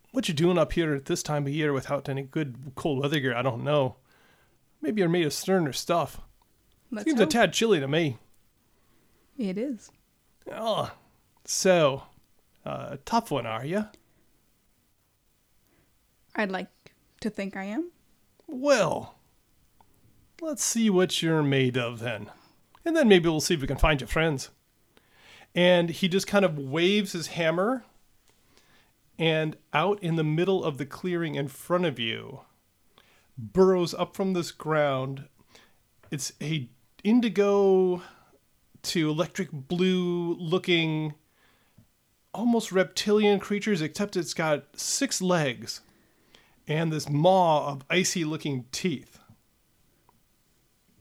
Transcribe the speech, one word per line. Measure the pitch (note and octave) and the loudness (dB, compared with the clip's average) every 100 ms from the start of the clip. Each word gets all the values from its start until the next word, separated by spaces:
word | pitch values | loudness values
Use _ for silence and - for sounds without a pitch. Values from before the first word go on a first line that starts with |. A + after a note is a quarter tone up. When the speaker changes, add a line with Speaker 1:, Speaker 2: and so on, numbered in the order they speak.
| _ | _
Speaker 1:
what | C4 G#3+ | -6 -4
you're | D3+ | 2
doing | E3+ F3 | 2 4
up | D3+ | 2
here | E3+ D#3+ | 2 0
at | C#3+ C#3 | -2 -2
this | E3+ | -6
time | - D3 C#3 | -2 -2 -2
of | |
year | D3+ D3+ | -2 0
without | C3+ - C#3+ C#3+ | -2 -2 -6 -4
any | C3+ | -8
good | C3+ D#3+ D3 A#2+ C#3 - | -6 -6 -6 -8 -16 -6
cold | E3+ C3 | -2 -2
weather | C#3+ D3+ | 0 0
gear, | C3 A#2 | 0 0
I | |
don't | B2+ A#2 C3 | -2 -2 0
know. | D3 C3 - _ _ _ _ _ _ _ - | 0 0 -4 _ _ _ _ _ _ _ -8
Maybe | D4 G#3+ | -4 0
you're | E3+ | 2
made | F3 D#3 | 2 0
of | |
sterner | - - F#3+ D3 | -2 0 0 0
stuff. | - - E3+ C#3 - - _ _ _ _ _ - | -4 -2 0 -2 -8 -20 _ _ _ _ _ -12
Speaker 2:
Let's | G#3+ D#4+ | -6 -2
Speaker 1:
Seems | B3+ | 2
Speaker 2:
hope. | G3+ | 2
Speaker 1:
a | |
tad | A#3+ F#3+ | 4 2
chilly | - A3+ F3 | 2 2 2
to | C3+ | 2
me. | D#3 D#3 A2+ _ _ _ _ _ _ _ _ _ _ _ - | 0 0 -4 _ _ _ _ _ _ _ _ _ _ _ -6
Speaker 2:
It | G3+ F#3+ | -4 -4
is. | C#4+ A3 - _ _ _ _ _ - | -6 -8 -12 _ _ _ _ _ -14
Speaker 1:
Oh, | - A3+ F3+ - - _ _ _ _ | -6 -2 -2 -4 -10 _ _ _ _
so, | - - F#3+ F3 D3 C3+ - _ _ _ _ _ C#3+ | -6 0 4 6 4 0 -10 _ _ _ _ _ -10
uh, | C3 B2+ C3 | -10 -10 -12
tough | - A3+ A3+ | -2 -2 0
one, | C#3 A#2 | -6 -4
are | A2 C#3 | -8 -4
ya? | G3 G#3+ - _ _ _ _ _ _ _ _ _ _ _ _ _ _ _ _ _ _ _ _ _ _ _ | -6 -6 -12 _ _ _ _ _ _ _ _ _ _ _ _ _ _ _ _ _ _ _ _ _ _ _
Speaker 2:
I'd | - G3 | -4 -4
like | F#3 F#3 _ - _ _ - | -4 -10 _ -20 _ _ -10
to | A3 | -8
think | G3+ G3 G3 | -6 -8 -8
I | G3 | -8
am. | A#3 F4 _ _ _ _ _ - | -6 -8 _ _ _ _ _ -14
Speaker 1:
Well, | B3+ C#4+ B3+ D#3+ - - - _ _ _ _ _ _ _ _ _ _ _ - | -2 2 4 2 -2 -8 -20 _ _ _ _ _ _ _ _ _ _ _ -12
let's | D#4+ C#4+ | -8 -4
see | - A3+ A3 | -2 2 4
what | F3+ F3+ - | 4 2 0
you're | E3 D#3+ | 0 2
made | C#3+ C3+ C3 B2 | 2 2 2 0
of | A#2+ A#2 | -4 -6
then. | A#2 G#2+ G#2 - _ _ _ _ E4 | -8 -8 -12 -18 _ _ _ _ 0
And | D#4+ | 4
then | A#3+ | 8
maybe | F#3 E3+ | 8 6
we'll | D#3 | 0
see | - E3 | 0 -2
if | |
we | C3 | -2
can | C3+ | 2
find | D#3+ C#3+ | 2 2
your | A2+ | 0
friends. | D#3+ D#3+ C3+ - _ _ _ _ _ _ _ - - - | 0 0 -2 -8 _ _ _ _ _ _ _ -20 -20 -6
And | E3+ F3+ F3 E3+ | 2 4 4 2
he | D#3 F#3 | 0 0
just | F#3 - | 0 0
kind | G3+ F#3 | 2 2
of | D3+ | 0
waves | C3+ D3+ F3+ G#3 G3 | -4 0 2 2 0
his | F3 D3 | -6 -8
hammer, | E3 D#3+ E3+ G#3 B3+ - _ _ _ _ _ _ _ _ _ _ _ _ - | -2 0 2 0 -2 -6 _ _ _ _ _ _ _ _ _ _ _ _ -2
and | D#3+ D#3 D#3 - _ | 0 2 -2 -6 _
out | D3 F3+ G#3 | 0 0 0
in | E3+ E3 | 0 0
the | |
middle | D#3 D#3 F3+ F#3+ | 0 0 2 0
of | D#3 C3+ | -2 -6
the | C#3 | -10
clearing | - F#3 E3+ E3 C#3+ | -8 -4 -4 -4 -4
in | C#3 | -6
front | - - F3+ F3 | -8 -2 0 0
of | B2 | -2
you | A2+ A2 A2+ B2+ - _ _ _ _ _ _ _ _ - | -4 -6 -10 -18 -20 _ _ _ _ _ _ _ _ -16
burrows | A2 F#3 F#3+ F#3 E3+ | -2 4 6 4 0
up | - F3 - | -4 -6 -4
from | F#3+ | -2
this | F3+ - | -2 -4
ground. | - D3+ D#3 C#3+ C3+ C3 C3+ D#3+ _ _ - _ _ _ _ - | -8 -2 0 2 0 -4 -8 -14 _ _ -20 _ _ _ _ -10
It's | D3+ - - | -8 -8 -8
a | D3 D#3 A#2+ _ _ _ | -6 -6 -8 _ _ _
indigo | G3+ B3 A#3 F3+ G3+ G3+ G3 F#3+ F#3 F3 - - _ _ _ _ _ _ | 2 2 2 0 2 4 4 4 2 -2 -8 -20 _ _ _ _ _ _
to | - F3+ D#3 | -6 -2 0
electric | D3+ E3+ - F#3+ | 0 -4 -4 -8
blue | D3 C3 F3+ F#3 F#3 F3 F3 E3+ F3 | -8 -6 0 2 2 0 -2 -4 -4
looking, | E3+ F3+ F3+ E3+ D#3+ D#3 D#3 - _ _ _ _ _ _ _ _ _ _ _ | -2 -2 2 2 2 -2 -4 -8 _ _ _ _ _ _ _ _ _ _ _
almost | - A#3+ A#3 A3 | -2 0 2 2
reptilian | F#3 F3+ - G#3 G#3 G#3 G3 | 0 0 0 2 4 4 4
creatures, | - G#3 G#3+ F#3 | 0 -2 0 0
except | D#3 - G3+ F#3 | -2 -4 -4 -4
it's | E3 | -4
got | - D#3+ D3 - - | -2 0 0 -4 -10
six | - - C#4 - | -4 -2 -2 -2
legs | F#3 F3 C#3+ A2+ A#2 - _ _ _ _ _ - _ _ - | 2 2 0 -4 -10 -14 _ _ _ _ _ -20 _ _ -4
and | D3+ E3 | -2 0
this | D#3 D3+ | -4 -2
maw | C#3+ F3 F#3+ E3+ D3+ C#3 | 4 6 6 6 2 0
of | C#3 - | -8 -2
icy | E3+ F#3 F#3 D3+ | 0 0 -2 -4
looking | D#3 D#3 C3 A#2 | -4 -4 -6 -6
teeth. | - F#3 C3 - - _ - _ _ _ _ _ _ _ _ _ _ _ _ _ _ _ _ | -4 -4 -4 -10 -20 _ -20 _ _ _ _ _ _ _ _ _ _ _ _ _ _ _ _